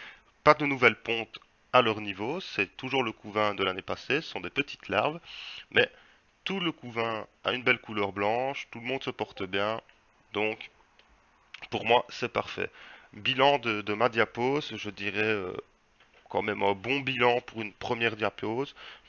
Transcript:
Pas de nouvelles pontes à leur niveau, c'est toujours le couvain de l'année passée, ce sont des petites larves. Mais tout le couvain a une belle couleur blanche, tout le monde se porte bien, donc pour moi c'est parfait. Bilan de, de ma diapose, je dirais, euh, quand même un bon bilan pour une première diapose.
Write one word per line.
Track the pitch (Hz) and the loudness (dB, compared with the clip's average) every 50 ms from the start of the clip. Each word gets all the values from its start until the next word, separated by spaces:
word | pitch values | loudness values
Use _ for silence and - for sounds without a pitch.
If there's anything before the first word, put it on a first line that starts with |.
| - - - - _ _ _ _ - | -16 -16 -18 -20 _ _ _ _ 6
Pas | 151 151 | 6 6
de | 151 151 | 6 4
nouvelles | 143 139 127 123 117 110 - | 0 2 6 6 6 6 4
pontes | - 110 117 113 113 - - - - _ _ _ _ _ | 0 -2 -2 -2 -4 -6 -10 -16 -20 _ _ _ _ _
à | - 127 | 6 6
leur | 120 113 107 107 | 6 6 2 0
niveau, | 107 101 98 95 104 120 156 190 | -4 -6 -6 -4 -4 -4 -4 -6
c'est | - - - - 101 92 - - | -8 -6 -4 -2 -2 -2 -4 -8
toujours | - 127 135 135 123 | -6 -2 0 0 0
le | 110 | 0
couvain | 110 - - 107 98 107 107 104 101 | -4 -6 -12 -6 -2 0 0 2 2
de | 95 95 | 0 0
l'année | 95 92 95 | 0 0 -2
passée, | - - 90 - - - 131 151 | -4 -6 -8 -6 -4 -2 -2 -2
ce | - - | -2 -6
sont | - 104 | -8 -10
des | 90 87 | -10 -4
petites | - - 143 - - - - - | -4 -4 -4 -4 -8 -14 -6 0
larves. | 92 101 117 143 156 170 - - - - - - - - - - | 0 2 2 2 -2 -6 -12 -16 -16 -14 -14 -14 -14 -16 -16 0
Mais | - 107 120 - - - - - - _ _ _ _ _ _ | 2 2 2 2 0 -8 -20 -20 -20 _ _ _ _ _ _
tout | - 190 196 | -6 -6 -4
le | 180 165 | -4 -4
couvain | 156 - - 123 110 117 113 113 113 107 104 - _ _ - | -4 -6 -10 -6 -4 -2 -2 -2 -2 -4 -8 -10 _ _ -2
a | 92 104 | -2 -2
une | 127 117 | 2 2
belle | 123 120 120 | 2 2 2
couleur | - - 110 104 101 101 | 0 -4 -2 0 0 0
blanche, | 92 101 101 104 113 120 131 135 139 - - - | 0 0 0 2 2 2 0 -2 -4 -6 -10 -12
tout | - - | -12 -10
le | 117 123 | -6 -6
monde | 131 135 - | -6 -4 -4
se | 131 | -6
porte | 120 - - - - - 98 | -4 -4 -6 -6 -4 -6 -6
bien, | 90 95 98 101 107 113 113 - _ _ _ _ _ _ _ _ _ - | -4 -2 0 0 0 -2 -4 -8 _ _ _ _ _ _ _ _ _ -4
donc | 101 107 110 110 - - - - _ _ _ _ - _ _ _ _ _ _ _ _ _ _ - - - - | -2 -2 -2 -2 -4 -10 -16 -18 _ _ _ _ -20 _ _ _ _ _ _ _ _ _ _ -18 -18 -8 -6
pour | - 110 - | -4 -2 4
moi | 110 117 120 - - | 4 6 4 4 2
c'est | - - 127 117 | -4 -6 -6 -2
parfait. | - 113 - - - 95 92 - - - - - - - - - - | -2 -2 -4 -2 -4 -6 -6 -8 -8 -14 -20 -20 -20 -20 -20 -20 -16
Bilan | 107 101 - 135 127 135 143 143 135 | -6 -2 0 4 6 6 6 6 4
de, | 120 117 107 104 | 2 0 -2 0
de | 101 104 104 | -2 -2 0
ma | 104 117 127 | 2 2 2
diapose, | 110 113 110 - - 117 120 127 139 151 - - 110 | 4 2 2 2 0 0 0 0 0 -2 -4 -6 -8
je | 104 - 104 | -8 -8 -10
dirais, | 95 92 98 104 95 104 107 | -10 -8 -6 -4 -2 0 0
euh, | 110 110 101 92 90 - - - _ _ _ _ _ _ _ _ _ _ - - - | 0 0 -2 -2 -6 -6 -8 -10 _ _ _ _ _ _ _ _ _ _ -20 -14 -4
quand | - 95 | -4 -2
même | 98 107 104 104 | 0 0 0 2
un | 101 101 101 | 2 2 2
bon | 95 92 117 135 139 | 0 -2 -2 -2 -2
bilan | 135 131 131 120 123 123 120 123 | -2 -2 0 4 4 4 4 2
pour | - - - 113 | -2 -6 -8 -8
une | 110 101 92 | -8 -8 -8
première | - - - 123 113 117 117 110 104 | -8 -6 -4 -2 0 0 0 0 0
diapose. | 110 101 - - - 107 110 123 143 - - - - - - - - | -2 -2 -2 -4 -4 -4 -4 -4 -4 -6 -10 -14 -18 -18 -20 -20 -20